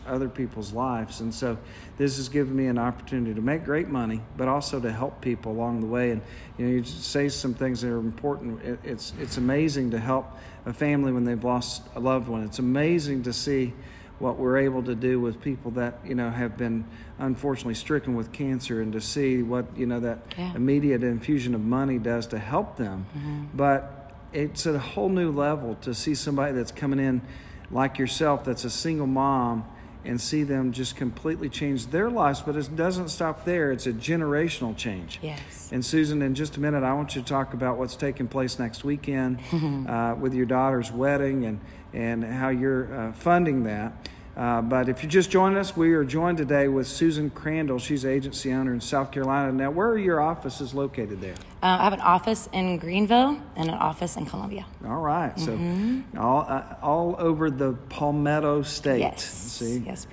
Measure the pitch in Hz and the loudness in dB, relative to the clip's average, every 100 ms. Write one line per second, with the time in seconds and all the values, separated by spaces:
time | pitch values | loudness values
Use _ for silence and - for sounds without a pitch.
0 | - 131 131 127 123 113 101 113 131 117 | -6 -4 -2 -4 -6 -6 -6 -2 -2 -2
1 | 110 - 113 110 127 110 - - - - | -4 -6 -6 -4 -4 -4 -8 -16 -12 0
2 | 143 131 127 147 135 135 131 120 120 120 | 0 0 -2 0 2 2 2 2 0 -2
3 | - 131 113 107 120 156 156 151 175 135 | -4 -2 -2 0 0 0 0 0 0 -2
4 | 113 110 113 - 131 143 143 135 117 110 | -2 -2 -6 -2 0 0 0 -2 -2 -2
5 | 139 - 127 110 113 110 120 117 110 120 | -4 -2 -2 -2 -2 -2 -2 0 0 2
6 | 123 110 - - - - 123 127 120 - | 2 0 -6 -12 -12 -2 0 2 0 -6
7 | - 143 143 135 135 113 131 117 123 117 | -2 0 0 0 -2 -2 -2 0 -2 -2
8 | 113 110 143 139 120 110 - 117 120 113 | -2 -2 -2 -2 -6 -8 -6 -6 -6 -8
9 | - - 139 131 123 143 160 139 123 113 | -8 -8 -6 0 2 4 2 2 0 0
10 | 113 131 - - - - 120 117 147 143 | 0 0 -2 -12 -18 -12 -10 0 2 4
11 | 135 127 120 117 120 123 120 - - - | 4 2 2 2 2 0 0 -8 -10 -2
12 | 131 131 110 113 107 - 127 139 156 175 | 2 2 0 -4 -4 0 2 4 4 2
13 | 143 131 120 117 143 135 123 - - - | 2 -2 -2 -2 0 2 0 -4 -14 -16
14 | - - 131 - 127 135 135 131 120 113 | -18 -4 -2 0 4 4 4 2 -2 0
15 | 127 127 120 113 147 131 120 120 120 120 | 2 2 2 -2 -4 -4 -4 -2 -2 -4
16 | 117 123 117 120 120 113 120 113 110 - | -4 -2 -2 -2 -2 -2 -2 -2 -4 -12
17 | - - 135 127 143 131 123 110 - 147 | -16 -4 -2 0 -2 -2 -4 -4 0 0
18 | 135 120 110 - 139 127 127 113 110 107 | 0 -2 -4 -4 -2 -2 -2 -2 -2 -2
19 | - 143 135 127 117 123 120 - 123 120 | -2 0 2 2 2 0 -2 -2 -2 0
20 | 117 117 - 175 180 170 127 143 143 120 | -2 -4 -8 -8 -6 0 4 4 4 4
21 | 123 117 131 147 123 117 107 127 139 123 | 2 0 2 2 2 0 2 2 2 0
22 | 113 117 113 107 101 165 - - 107 95 | 0 0 -2 -6 -2 -2 -2 -4 -4 -4
23 | 95 147 147 147 147 131 139 135 - - | -8 -8 -6 -6 -6 2 4 4 0 -12
24 | - - - 156 147 - 165 143 131 202 | -16 -18 -8 -4 -2 -2 0 0 -2 0
25 | 196 185 170 143 147 151 120 107 131 113 | 2 2 2 2 2 0 -4 -6 -6 -2
26 | 156 143 151 139 143 127 113 - 143 139 | -2 -2 0 0 2 0 -2 -2 0 2
27 | 135 127 - - - - - 127 131 131 | 4 2 -2 -12 -16 -16 -4 0 2 2
28 | 127 - 156 135 135 117 123 - 165 156 | -2 2 2 2 0 -4 -4 -2 0 0
29 | 135 131 135 135 120 113 107 - - - | 2 2 4 2 2 0 -4 -12 -16 -12
30 | - 120 - 151 143 135 127 120 127 - | -4 -4 0 0 2 2 0 0 -4 -2
31 | 123 - - 165 143 - 143 131 117 160 | -4 -2 -4 -2 -4 -2 -2 -2 0 0
32 | 233 233 147 139 156 151 139 160 175 185 | 2 4 2 2 -2 -2 -2 0 0 0
33 | 165 - 165 147 175 175 143 123 127 113 | -2 -2 -2 -2 0 2 2 2 -2 -2
34 | 131 170 151 147 160 - 120 101 117 92 | 0 0 2 2 2 -2 -4 -4 -4 -6
35 | 82 - 156 - - - - 127 123 156 | -8 -8 -8 -8 -12 -14 -6 -4 2 2
36 | 151 151 135 131 151 143 147 147 131 143 | 4 2 0 0 -2 -2 0 2 2 2
37 | 143 139 123 135 131 120 127 123 127 - | 0 -4 -2 -2 -2 -2 0 0 -4 -2
38 | 143 135 120 135 127 - 117 - 143 147 | -4 -2 -2 0 0 -2 -4 -4 -2 -2
39 | 147 135 127 127 - 165 151 139 127 117 | -2 0 0 -2 -2 0 2 0 0 0
40 | 117 117 131 127 120 127 135 127 110 120 | 0 0 0 2 2 4 4 2 0 0
41 | 139 143 139 135 113 104 - - - 127 | 2 4 2 2 0 -4 -8 -16 -10 -4
42 | 117 117 113 131 135 127 135 131 127 131 | -2 0 -2 0 0 2 2 2 -2 -4
43 | 113 110 170 175 165 135 113 104 113 - | -6 0 4 6 6 2 0 -2 -4 -8
44 | - - - - 120 117 113 127 127 127 | -14 -16 -12 -4 0 2 2 2 2 0
45 | 156 185 180 190 190 196 190 - 165 160 | 4 4 6 6 6 4 0 4 6 6
46 | 135 156 175 165 139 143 139 135 127 - | 4 2 2 2 4 4 6 4 0 2
47 | 165 151 147 - 156 160 147 127 - 147 | 4 4 -2 -2 -2 0 0 -2 0 0
48 | 131 135 135 - 135 131 131 120 - 143 | 2 0 0 -4 -2 0 0 -2 0 0
49 | 135 139 131 139 135 131 139 165 226 220 | 0 0 2 2 2 2 0 2 2 4
50 | 190 160 156 170 135 - 131 139 139 127 | 4 4 2 0 -4 -6 -4 -2 -2 -2
51 | 104 98 95 - - - 185 185 202 196 | -6 -6 -8 -10 -14 0 2 4 4 4
52 | - 180 - 220 - 190 185 170 160 185 | 6 6 4 -2 -2 0 0 0 0 2
53 | 208 240 269 294 - - 160 - 156 156 | 6 6 6 2 -4 -2 -2 2 0 0
54 | 175 - 147 190 202 202 190 - 110 147 | -4 -4 -6 -6 -6 -8 -12 -12 -6 -2
55 | 151 165 143 - 156 110 170 180 220 262 | 0 0 0 -2 -2 -2 0 0 0 0
56 | - - 117 135 - 135 - - 143 160 | -4 0 4 4 2 -2 -4 -4 0 2
57 | 170 180 165 156 160 131 135 123 - - | 2 2 2 4 2 2 0 0 -6 -2
58 | 147 147 147 151 151 147 139 - 143 127 | 0 2 2 4 4 2 0 -2 2 2
59 | - - - - - - 117 123 117 127 | 2 -2 -6 -6 -6 -4 -2 -2 -4 -8
60 | - | -10